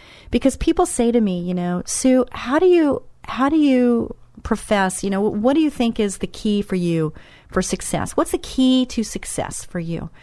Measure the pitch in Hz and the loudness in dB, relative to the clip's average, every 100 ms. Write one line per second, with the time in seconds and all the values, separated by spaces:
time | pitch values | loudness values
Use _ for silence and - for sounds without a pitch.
0 | - - - 240 269 - - 330 349 - | -20 -20 -4 0 0 0 0 2 0 0
1 | 233 233 208 180 175 180 175 180 - - | 2 2 2 0 -4 -2 -2 -4 -4 -2
2 | 262 254 247 - 233 294 370 349 302 262 | 2 4 2 -4 -2 2 6 6 4 0
3 | - - - - 269 311 294 254 247 233 | -6 -18 -10 -2 2 4 4 4 4 2
4 | - - - - - 214 - 208 190 - | -2 -8 -20 -10 -4 -4 0 0 0 -2
5 | 196 196 208 208 226 285 302 - 233 226 | -2 0 0 0 2 4 2 2 -2 0
6 | 208 190 196 - 220 208 202 190 175 165 | -2 -2 -8 -4 -2 -2 0 -2 0 0
7 | 156 - - - - - 185 - - - | -2 -6 -18 -20 -6 -4 -2 -4 -4 -4
8 | 175 - 330 - - - 254 254 254 - | -2 -2 -2 -2 -4 2 4 4 0 -2
9 | 214 202 - - - - - 180 165 165 | -6 -6 -8 -8 -8 -8 -10 -8 -6 -6
10 | 165 - | -8 -14